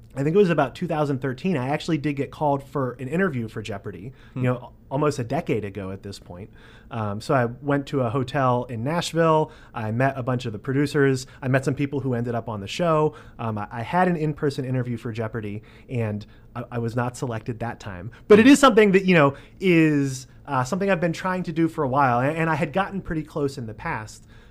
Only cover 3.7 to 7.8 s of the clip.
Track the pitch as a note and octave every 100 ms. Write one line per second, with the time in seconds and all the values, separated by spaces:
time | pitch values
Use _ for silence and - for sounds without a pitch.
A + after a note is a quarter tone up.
3.7 | G2 G#2+ F2+ A2 - - - B2+ B2 A#2
4.7 | - - C#3 D3+ C#3 A2+ C#3 E3 A#2+ G2+
5.7 | G2+ F#2+ G2 G2+ G2 - F2 - - -
6.7 | - - A2+ G#2+ G#2 - C#3 A#2 B2 C#3+
7.7 | C#3+